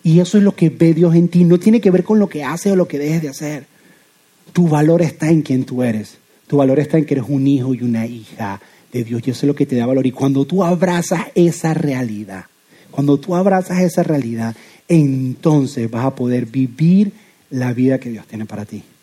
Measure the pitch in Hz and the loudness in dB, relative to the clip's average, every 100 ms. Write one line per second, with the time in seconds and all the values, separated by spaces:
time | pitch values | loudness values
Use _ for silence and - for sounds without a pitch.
0 | 165 165 180 208 202 - 165 123 165 160 | 4 4 4 4 2 2 0 4 2 4
1 | 175 165 170 175 175 175 214 226 196 180 | 4 4 4 4 4 4 4 4 4 0
2 | 180 214 202 151 135 165 202 185 175 143 | 2 0 0 -4 -8 -4 0 0 0 -2
3 | 147 165 147 135 151 147 - _ _ _ | -2 -2 -4 -8 -10 -10 -14 _ _ _
4 | _ _ _ _ - - 170 151 156 170 | _ _ _ _ -6 0 2 2 2 2
5 | 160 - 156 165 147 131 127 123 123 107 | 0 -2 2 2 2 -4 -2 -4 -2 -4
6 | 104 - _ _ _ 143 135 139 147 160 | -8 -18 _ _ _ 0 2 2 2 0
7 | 147 135 107 139 139 139 123 120 123 113 | 0 -4 -2 -2 0 0 -2 -2 -2 -2
8 | 117 120 104 - 101 98 _ _ _ 123 | -4 -10 -18 -12 -10 -10 _ _ _ -8
9 | 113 117 131 120 143 139 139 123 120 135 | -6 -4 -6 -2 -2 0 -2 0 0 0
10 | 131 123 139 135 139 180 175 180 180 175 | -2 -2 -2 0 0 0 0 0 0 0
11 | 170 170 - - 170 160 160 160 151 131 | -2 -6 -2 2 2 2 -4 -2 -2 -4
12 | 120 104 101 95 - _ _ _ _ - | -6 -8 -12 -16 -20 _ _ _ _ -2
13 | 143 143 143 175 196 190 185 185 180 180 | 2 0 0 0 2 0 0 0 0 0
14 | 165 151 117 113 113 110 - _ - 170 | 0 -2 -2 -6 -6 -8 -20 _ 2 2
15 | 143 135 131 123 165 151 131 - 113 117 | 4 0 -4 -2 2 2 0 -4 -6 -2
16 | 131 135 123 123 113 131 131 113 165 190 | -4 -2 -2 -2 -2 -4 -4 0 2 4
17 | 202 - _ _ _ 131 127 120 131 131 | 2 -4 _ _ _ -6 -4 0 0 0
18 | 127 110 - 107 110 104 104 104 - _ | -4 -12 -12 -12 -10 -12 -12 -14 -18 _